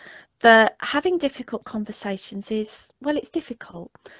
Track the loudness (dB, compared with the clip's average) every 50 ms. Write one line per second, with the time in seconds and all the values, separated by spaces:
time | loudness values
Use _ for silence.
0 | -20 -20 -20 -20 -20 _ _ _ 8 8 10 10 8 6 4 -2 -6 -4 -2 0
1 | 0 0 0 0 0 -2 -4 -6 -8 -10 -10 -10 -10 -8 -8 -8 -8 -8 -10 -10
2 | -8 -6 -6 -6 -8 -10 -10 -10 -8 -6 -4 -4 -4 -6 -10 -16 -20 -20 -20 _
3 | -4 -4 -2 -2 -4 -4 -6 -6 -6 -6 -10 -14 -14 -16 -16 -16 -16 -16 -20 -20
4 | -20 -20 -20 -20